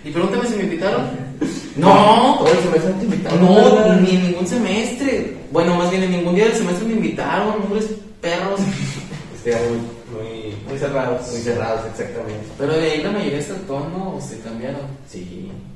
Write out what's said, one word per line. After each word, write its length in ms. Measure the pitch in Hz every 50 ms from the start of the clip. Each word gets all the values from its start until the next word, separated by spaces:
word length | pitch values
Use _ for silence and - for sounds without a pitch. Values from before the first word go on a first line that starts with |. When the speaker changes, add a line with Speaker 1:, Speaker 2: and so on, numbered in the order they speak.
| -
Speaker 1:
Y 60 | 151
pregúntame 360 | 139 170 185 196 233 233 247 226
si 80 | 214
me 80 | 202 185
invitaron. 460 | 170 170 165 185 196 - - - - - - - - - -
Speaker 2:
<laughs> 100 | - - - - - - -
Speaker 1:
No. 600 | 139 160 190 196 196 208 208 220 233 247 269 285 -
Speaker 2:
Todo 120 | - 160
el 80 | 170 185
semestre 300 | 180 175 160 160 - 185
no 60 | 190 -
te 80 | 240
invitaron, 360 | - - - - - 165 175
Speaker 1:
No, 140 | 185 180 196
Speaker 2:
¿verdad? 460 | 214 220 208 214 214 214 185 185 180
Speaker 1:
ni 80 | 180 185 185
en 80 | 185 185
ningún 220 | 175 175 - 180 175
semestre. 920 | - 240 220 185 190 220 240 269 - - 285 269 233 196 - - - - - -
Bueno, 240 | 139 165 170 175 175
más 140 | 175 175 180
bien 120 | 190 190 190
en 80 | 180
ningún 240 | 180 175 170 175 180
día 100 | 190 220
del 100 | 226 -
semestre 320 | - 185 175 180 208 220 226
me 60 | 226
invitaron, 640 | 208 180 - - - - - 170 185 208 214 214 214 190
hombres 240 | 202 208 220 214 208 - - - - - -
perros. 380 | - 170 170 180 185 196 196 196 196
Speaker 2:
<laughs> 40 | - - - - - - - - - - - - - -
Este, 160 | - - 120 117 113 120 120
muy, 100 | 117 117 117 - - - - - 120 110
muy, 340 | 110 113 113 113 110 107 101 - - 135
Speaker 3:
Muy 100 | 135 139
cerrados. 440 | 151 139 135 135 131 123 120 120 - -
Speaker 2:
muy 80 | 120 117
cerrados, 420 | 113 120 120 117 110 110 110 107 110 110
exactamente. 560 | 101 - - 98 - 117 110 107 107 107 104 - - -
Speaker 1:
Pero 160 | 139 151 160
de 180 | 160 165 156
ahí 100 | 151 151 160
la 80 | 196
mayoría 300 | 208 202 165 143 139 143
se 120 | - - 185
actuó, 260 | - - - - 139 - 165
¿no? 280 | 175 185 185 - 147 135
¿O 40 |
se 160 | 131 - - -
cambiaron? 420 | - 113 113 113 123 135 143 135 139 - - - - -
Speaker 2:
Sí. 420 | - 92 90 - 180 185 190 196 196 190 - - -